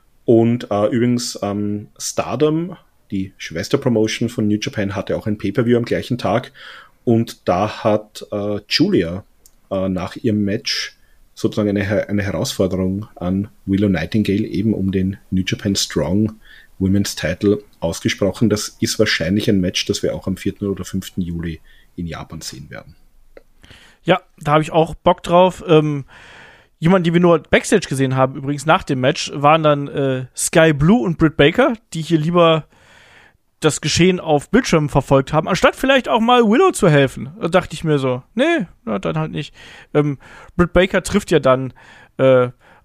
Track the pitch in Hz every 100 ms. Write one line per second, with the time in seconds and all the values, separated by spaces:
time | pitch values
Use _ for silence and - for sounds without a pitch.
0 | _ _ - 113 117 120 - 104 107 123
1 | 123 120 - - 101 101 104 104 - _
2 | - - 80 120 151 156 175 180 _ _
3 | _ 98 95 - - 80 104 135 131 110
4 | 110 - 117 - 104 104 - - 101 98
5 | - 87 107 104 98 113 117 120 120 90
6 | - 120 - 113 - - - - - _
7 | - 113 113 - - 90 104 - 110 107
8 | - - - 104 104 101 - - 190 196
9 | 82 92 - _ _ _ _ 95 95 90
10 | 92 - 117 104 98 98 - - - -
11 | _ _ _ - 110 110 104 101 98 101
12 | - 101 98 82 - - 92 92 92 98
13 | 110 - 90 95 104 - - 98 104 85
14 | 85 110 101 101 107 82 110 95 95 95
15 | 95 98 _ 95 - - 101 98 - -
16 | 73 98 107 - - - - _ 95 101
17 | 104 - 78 92 104 104 - _ 85 82
18 | 120 - 98 - 110 104 - - 113 -
19 | 107 - 85 104 110 98 90 - - 101
20 | 85 78 - 92 98 - 101 92 90 95
21 | - - 87 85 82 80 - - _ -
22 | 85 73 - 78 - 65 73 53 69 -
23 | _ _ _ - _ _ - - - _
24 | - 180 - _ 147 156 156 - - -
25 | 175 175 - 175 185 - - 156 151 147
26 | 131 - - - - - _ _ 160 190
27 | 170 170 175 160 - 240 - 214 - 131
28 | 131 131 131 139 135 143 151 175 - 131
29 | 127 - - 151 143 160 156 143 143 156
30 | 135 127 127 - - 165 165 143 156 233
31 | 208 156 160 - 147 208 277 226 _ 165
32 | 156 165 156 175 165 160 - _ _ _
33 | _ - _ _ _ _ 156 - 151 -
34 | 180 180 160 147 - 226 - 165 147 143
35 | - 139 139 151 156 180 269 - 262 277
36 | - 226 226 247 220 247 370 - 185 147
37 | 135 127 127 202 175 180 175 147 160 147
38 | 131 127 - 220 311 330 180 _ 233 202
39 | 170 160 156 170 143 - - - - 151
40 | 147 139 - - - - 175 175 185 196
41 | - 185 - 160 131 127 131 - - -
42 | - - 131 131 123 - _ _